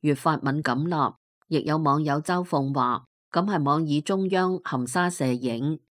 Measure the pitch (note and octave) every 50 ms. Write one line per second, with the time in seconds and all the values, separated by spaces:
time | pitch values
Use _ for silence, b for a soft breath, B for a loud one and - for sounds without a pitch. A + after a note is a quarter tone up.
0 | - D3+ C#3+ C3+ - E3 D#3 C#3+ - C#3 C3+ D3+ D3+ - A#2+ B2+ D3+ E3+ F3 D#3
1 | C#3 A2+ - _ _ _ _ _ _ _ E3+ D3 - - D3+ D#3+ D#3+ C#3+ C#3 D3+
2 | D#3 D3+ C#3+ D3 D3+ - F3+ F3+ F3+ F3+ - C#3+ C#3 C#3 C#3 C3+ B2 B2 A#2+ -
3 | - _ _ _ _ _ - F3 F3+ G3+ G#3 E3+ D3 C#3 C#3+ D#3 E3 D3+ D3 D3
4 | D3 - G3 F#3+ F#3+ F#3 F#3+ F#3+ F#3 F#3 F#3 F3 - - - B2+ B2 B2 - F3+
5 | F3+ F3+ F3 - C#3+ C3 B2 B2 B2+ B2+ A#2 A#2 C3 D3 D#3+ D3+ _ _